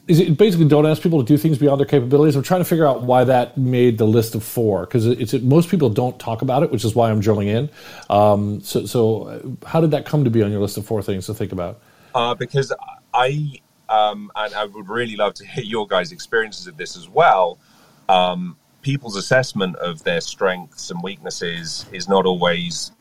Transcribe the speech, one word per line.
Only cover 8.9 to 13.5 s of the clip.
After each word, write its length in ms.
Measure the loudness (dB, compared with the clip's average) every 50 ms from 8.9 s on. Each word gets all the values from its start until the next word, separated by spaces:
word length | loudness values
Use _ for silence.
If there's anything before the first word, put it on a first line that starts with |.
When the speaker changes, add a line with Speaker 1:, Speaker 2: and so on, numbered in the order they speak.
| 0 0 2 2 0 -2 -6
Speaker 1:
uh, 420 | -12 -14 -14 -12 -12 -14 -14 -12 -4
how 140 | 0 0
did 100 | 2 2
that 140 | 0 -2 -4
come 180 | -2 0 0 2
to 80 | 2
be 100 | 2 2
on 100 | 2 2
your 100 | 0 -2
list 160 | -2 -4 -4 -8
of 80 | -8
four 180 | -6 -6 -6 -4
things 240 | -4 -6 -6 -6 -8
to 60 | -8
think 160 | -8 -8 -8
about? 280 | -6 -8 -8 -8 -10 -14 _ _ _ _ _ _ -4
Speaker 2:
Uh, 180 | -4 -2 -2 -4
because 400 | -6 -8 -4 -2 -4 -2 -2 -6 -10 -12 -20 -20 -20 _ _ -2
I, 460 | 0 0 0 0 -4 -6 -6